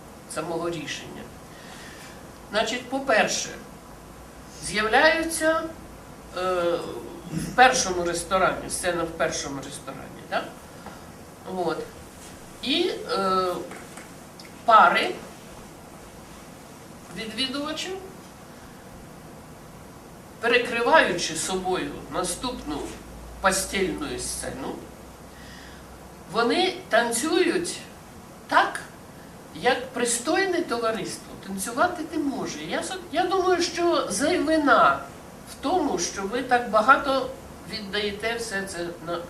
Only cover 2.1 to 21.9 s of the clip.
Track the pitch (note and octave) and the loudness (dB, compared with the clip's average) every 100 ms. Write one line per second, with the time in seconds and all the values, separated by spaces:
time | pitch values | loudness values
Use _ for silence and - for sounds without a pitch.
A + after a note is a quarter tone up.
2.1 | - - - - G#3 A3+ B3 - C4+ C4+ | -16 -16 -16 -2 2 2 0 -2 -4 4
3.1 | G#3+ F3+ - - - - - - - - | 6 6 2 -4 -8 -14 -16 -16 -18 -18
4.1 | - - - - - - G3+ G#3+ A#3+ D#4 | -18 -16 -16 -16 -10 -4 0 6 8 8
5.1 | D#4+ D#4+ - D#4 D#4+ D#4+ - - - - | 6 2 2 4 4 0 -8 -14 -16 -16
6.1 | - - F3 F#3 F3 E3+ E3+ - - - | -16 -10 -2 0 2 2 2 -2 -8 -10
7.1 | - - D#3+ - - B3+ B3+ F#3+ F3 E3+ | -12 -6 -4 -2 8 8 8 2 2 0
8.1 | E3 - F#3+ E3 - C3+ - F3+ E3+ E3 | 0 2 4 4 2 -4 -2 0 0 -2
9.1 | - E3 - D3 C#3 C#3 - - - - | 0 0 0 -4 -6 -8 -10 -12 -12 -12
10.1 | - - G3 - - - - - - - | -14 -4 -4 -4 -12 -16 -16 -14 -14 -16
11.1 | - - - - F#3 E3 D3+ - - - | -16 -16 -16 -8 -2 0 0 -4 -12 -16
12.1 | - - - - - A#3 E4 F#4 - - | -16 -16 -16 -16 -10 0 2 2 0 -2
13.1 | - G3 F#3 F#3 F3+ - - - - - | 2 4 4 4 0 -6 -10 -14 -16 -16
14.1 | - - - - - - A3 F3+ F#3+ - | -16 -18 -18 -16 -6 8 10 10 8 0
15.1 | - - - - - - - - - - | -4 -10 -16 -16 -16 -16 -16 -18 -18 -16
16.1 | - - - - - - - - - - | -18 -18 -18 -18 -18 -18 -18 -16 -16 -14
17.1 | F3 A3 G#3 C4 C#4 D4+ D#4 F#4 F#4+ - | -10 -8 -4 -4 -2 -4 -4 -6 -6 -10
18.1 | - - - - - - - - - - | -14 -16 -18 -18 -18 -18 -18 -18 -16 -16
19.1 | - - - - - - - - - - | -16 -16 -16 -18 -18 -18 -18 -18 -18 -18
20.1 | - - - A3+ B3 A#3+ A#3 B3 D#4 - | -18 -18 -4 2 4 4 0 6 6 6
21.1 | E3+ - D3+ - F#3 F#3 F3 C#3+ | 2 -2 -2 -2 -2 0 0 -2